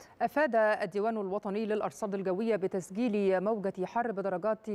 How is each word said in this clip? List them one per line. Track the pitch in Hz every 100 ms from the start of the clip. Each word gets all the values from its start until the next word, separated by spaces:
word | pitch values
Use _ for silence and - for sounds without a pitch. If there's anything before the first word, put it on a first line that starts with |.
| - -
أفاد | 233 285 302 220
الديوان | 214 208 202 202 220 220
الوطني | 196 202 202 208 214
للأرصاد | 214 185 - 208
الجوية | 196 190 185 226 208
بتسجيل | 180 190 - 190 247 208 196 185
موجة | 202 220 190 185 185
حر | 233 240
بدرجات | 196 196 180 208 214 220